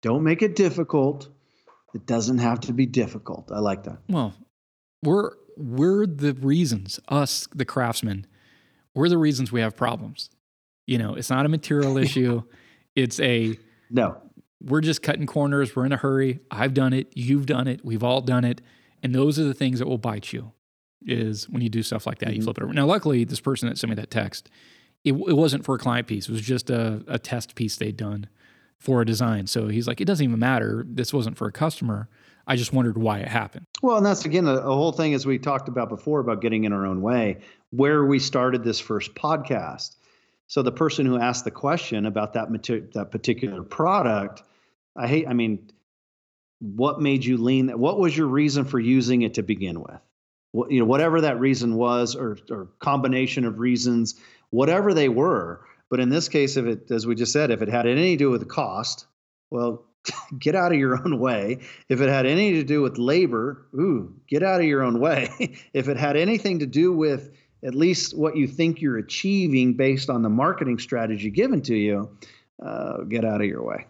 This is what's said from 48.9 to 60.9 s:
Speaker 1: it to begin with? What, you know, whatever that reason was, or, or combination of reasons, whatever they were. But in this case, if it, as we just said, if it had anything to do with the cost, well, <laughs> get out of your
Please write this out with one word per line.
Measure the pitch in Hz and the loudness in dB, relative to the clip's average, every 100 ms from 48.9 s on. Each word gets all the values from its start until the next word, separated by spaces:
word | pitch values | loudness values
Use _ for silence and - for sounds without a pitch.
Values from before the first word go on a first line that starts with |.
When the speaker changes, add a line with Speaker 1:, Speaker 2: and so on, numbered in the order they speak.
| 131 120 127 | 4 4 2
Speaker 1:
it | 117 - | 2 0
to | |
begin | 98 104 95 87 | -2 -2 -2 -6
with? | - - _ _ _ _ _ | -10 -18 _ _ _ _ _
What, | 113 120 | -4 0
you | 131 | 2
know, | 113 | 4
whatever | 135 165 165 | 4 4 4
that | 156 120 | 2 2
reason | 131 127 120 113 | 0 2 0 0
was, | 120 120 120 139 | 0 0 -2 -4
or, | 127 104 - | -6 -8 -10
or | 113 90 _ | -12 -12 _
combination | - 143 127 127 131 - 120 | -2 0 0 0 0 -2 -4
of | 107 | -2
reasons, | 120 123 120 120 113 - - - _ | 0 0 2 0 0 -6 -18 -20 _
whatever | 117 139 180 208 | 0 2 4 4
they | 170 139 | 4 4
were. | 117 160 135 85 85 - _ _ | 4 2 2 -2 -10 -18 _ _
But | 123 | 0
in | 123 | 2
this | 143 165 | 2 2
case, | 156 139 135 | 2 2 2
if | 120 | 0
it, | 110 - | -2 -2
as | 117 113 | -4 0
we | 117 | -2
just | 120 | 0
said, | 147 151 | 2 2
if | 110 | 0
it | 104 | 0
had | 120 117 | 0 2
anything | 131 180 165 | 2 2 4
to | |
do | 139 | 2
with | 120 | 2
the | - | -2
cost, | - 123 95 117 - - _ _ _ _ | -4 -4 -4 -6 -8 -12 _ _ _ _
well, | 123 120 110 _ _ - | -4 -4 -4 _ _ -12
<laughs> | - - 135 | -12 -12 -4
get | 147 180 | 0 2
out | 175 | 2
of | 160 | 2
your | 135 | 2